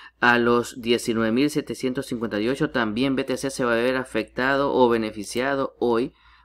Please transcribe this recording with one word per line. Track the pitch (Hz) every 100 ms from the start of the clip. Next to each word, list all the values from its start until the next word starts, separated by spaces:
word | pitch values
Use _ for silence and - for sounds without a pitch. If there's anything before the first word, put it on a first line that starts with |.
| - -
a | 123 120
los | 117 120 117 131
diecinueve | 113 117 - 110 113
mil | 117 147
setecientos | 151 - 120 131 131 139
cincuenta | 123 113 104
y | 110
ocho. | 135 151
También | 131 110 107 139 135
B |
T | 135 127
C | 139
se | -
va | 123
a | 117
ver | 123 131
afectado | 123 110 107 - 131 139 143
o | - 123
beneficiado | 117 110 107 98 113 131 139 135 -
hoy | 120 117 135 - - -